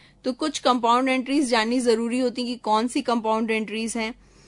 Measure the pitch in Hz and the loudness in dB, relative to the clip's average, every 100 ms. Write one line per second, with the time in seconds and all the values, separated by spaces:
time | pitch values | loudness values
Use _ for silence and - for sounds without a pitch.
0 | - _ 262 247 311 - 269 247 233 240 | -20 _ -8 -4 -4 0 0 2 4 4
1 | 262 262 254 285 240 220 220 254 240 226 | 2 0 0 0 2 2 2 2 2 2
2 | 233 254 247 247 240 240 214 214 240 294 | 0 0 0 -2 -6 -4 0 0 0 -2
3 | 240 233 220 220 226 220 208 220 226 233 | -2 0 0 0 0 -2 -4 -6 -4 -4
4 | 220 - _ _ | -6 -8 _ _